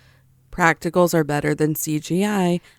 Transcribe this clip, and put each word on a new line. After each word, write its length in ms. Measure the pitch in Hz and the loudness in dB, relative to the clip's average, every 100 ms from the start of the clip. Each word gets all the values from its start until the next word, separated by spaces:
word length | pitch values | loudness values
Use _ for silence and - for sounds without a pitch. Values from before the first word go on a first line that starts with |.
| _ _ _ _ _ | _ _ _ _ _
Practicals 600 | - 165 151 175 180 175 | 0 0 2 0 2 2
are 120 | 165 147 | 2 0
better 280 | 147 147 | -2 -2
than 220 | 151 151 151 | 0 0 -2
C 240 | - 151 | -4 -6
G 240 | - 175 | -2 -2
I. 380 | 208 208 175 175 - | 0 0 0 0 -6